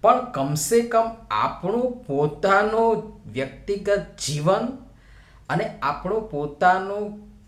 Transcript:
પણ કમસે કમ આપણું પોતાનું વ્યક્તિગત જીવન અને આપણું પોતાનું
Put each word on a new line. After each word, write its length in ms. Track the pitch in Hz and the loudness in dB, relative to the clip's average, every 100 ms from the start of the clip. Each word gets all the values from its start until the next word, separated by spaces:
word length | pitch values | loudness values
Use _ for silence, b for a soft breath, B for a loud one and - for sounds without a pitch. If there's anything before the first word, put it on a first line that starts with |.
પણ 300 | 208 247 - | 6 4 2
કમસે 480 | 139 139 151 - 233 | -4 -2 -2 2 2
કમ 300 | 233 226 226 226 - | 4 0 0 -4 -6
આપણું 760 | 107 123 - 175 226 247 - | -2 -2 -2 -4 -2 -2 -4
પોતાનું 1160 | - 139 147 147 196 196 214 220 226 214 - - - | -6 0 0 0 4 4 4 2 2 2 -4 -16 -12
વ્યક્તિગત 760 | 113 135 - - 202 202 202 160 - - | -6 -6 -8 -6 -4 0 0 0 -10 -6
જીવન 520 | 147 151 202 240 - - b b b b b - | -2 2 0 0 -8 -16 b b b b b -4
અને 300 | 151 220 - | -4 -4 -4
આપણું 480 | 139 - 185 220 214 | -4 -4 -2 -4 -4
પોતાનું 880 | 147 147 143 180 190 196 202 208 - - - | -6 -6 2 4 4 0 -6 -6 -10 -18 -20